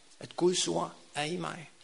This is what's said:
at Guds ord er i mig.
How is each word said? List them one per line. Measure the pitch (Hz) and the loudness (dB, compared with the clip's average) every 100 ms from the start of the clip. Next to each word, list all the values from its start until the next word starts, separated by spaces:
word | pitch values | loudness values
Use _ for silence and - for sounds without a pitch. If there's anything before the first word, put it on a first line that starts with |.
| - - | -20 -16
at | - - | -12 2
Guds | 175 180 175 | 4 4 2
ord | 165 165 - - | 0 -2 -6 -8
er | 147 | -4
i | 151 180 | -2 -2
mig. | 156 175 147 - | -4 -8 -12 -18